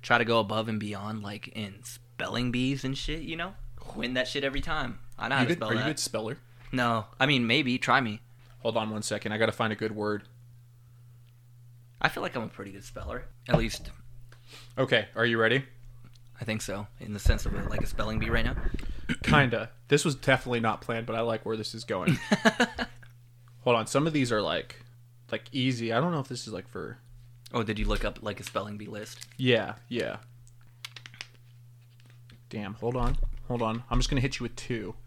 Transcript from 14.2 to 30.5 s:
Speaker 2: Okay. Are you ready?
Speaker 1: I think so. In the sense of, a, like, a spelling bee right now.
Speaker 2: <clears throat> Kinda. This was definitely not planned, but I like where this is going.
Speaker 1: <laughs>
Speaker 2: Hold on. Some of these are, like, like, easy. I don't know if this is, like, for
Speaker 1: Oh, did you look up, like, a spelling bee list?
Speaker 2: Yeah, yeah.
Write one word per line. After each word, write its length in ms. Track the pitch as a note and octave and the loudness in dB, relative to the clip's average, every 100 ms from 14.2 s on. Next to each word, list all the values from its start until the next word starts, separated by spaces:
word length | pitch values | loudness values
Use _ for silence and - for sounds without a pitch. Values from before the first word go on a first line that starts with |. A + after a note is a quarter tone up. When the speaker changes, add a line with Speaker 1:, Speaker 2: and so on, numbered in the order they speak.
| - - - - - - | -16 -18 -20 -18 -16 -2
Speaker 2:
Okay. 300 | C3 B2 G#2 - | 4 4 2 2
Are 100 | A#2 | 4
you 140 | A#2 | 6
ready? 240 | A2+ B2+ C3+ - - - - - - - | 6 6 2 -14 -18 -16 -18 -18 -20 -12
Speaker 1:
I 20 | |
think 180 | G#2+ G#2+ | -4 -4
so. 240 | - G2 G#2 - | -4 -6 -8 -12
In 140 | - | -10
the 60 | G#2 | 2
sense 240 | - A2 - | 4 4 2
of, 80 | |
a, 160 | - - | -2 -2
like, 100 | - | -2
a 40 | - | -2
spelling 340 | - G#2 A2 | 0 -2 0
bee 100 | A2 | 0
right 140 | A#2 | 2
now. 140 | A2+ C3+ - - - | 2 2 -2 -2 -4
Speaker 2:
<clears throat> 340 | - - - | -6 -4 -2
Kinda. 460 | - D3 C3+ A2+ - - - | 6 6 6 2 -4 -10 2
This 160 | C#3+ | 4
was 100 | E3+ | 4
definitely 460 | B2+ - C3 - A#2+ | 0 4 4 4 2
not 220 | A#2 G#2 | 2 0
planned, 240 | - A#2 A2+ | -2 -4 -2
but 100 | A2 | -2
I 60 | |
like 240 | A#2 A2+ - | 0 -2 -2
where 100 | A2 | -4
this 180 | G#2+ | -4
is 120 | A2+ - | -8 -4
going. 340 | G2 F2+ C3 - G#3 A3 - B3 - - - | 0 2 0 2 2 2 4 0 0 -8 -8
Speaker 1:
<laughs> 680 | - - - - - - | -18 -20 -20 -20 -20 -4
Speaker 2:
Hold 140 | - A#2+ | 2 2
on. 100 | A2 | 4
Some 180 | C#3 D#3 | 2 2
of 60 | |
these 180 | D3+ B2+ | 2 2
are, 80 | A2 | 2
like, 420 | F2+ E2 - - - - - - - | 2 0 -4 -14 -20 -20 -20 -20 -8
like, 160 | A2 - | -8 -6
easy. 400 | C#3 B2+ B2 A2+ | 0 0 0 0
I 80 | A2+ | 2
don't 100 | E3 | 2
know 80 | E3 | 0
if 80 | C3 | -2
this 200 | B2+ - | -8 -8
is, 40 | |
like, 140 | G2 - | -10 -10
for 300 | G2 C#2+ - - - - - - | -10 -10 -10 -18 -20 -20 -20 -6
Speaker 1:
Oh, 100 | A#2+ | -4
did 160 | G#2+ G#2+ | -2 0
you 60 | G#2 | 2
look 180 | G#2 | 2
up, 160 | G#2 G2+ | 0 -2
like, 200 | G#2+ G2+ | -6 -6
a 20 | |
spelling 340 | - - G#2 G#2 | -6 -6 -6 -8
bee 100 | G#2 | -10
list? 380 | G#2 A2 - - - | -10 -10 -14 -18 -2
Speaker 2:
Yeah, 380 | B2+ A#2 G2+ - - | 4 4 4 -6 -6
yeah. 300 | A#2+ - - - - - | -4 -2 -4 -12 -20 -20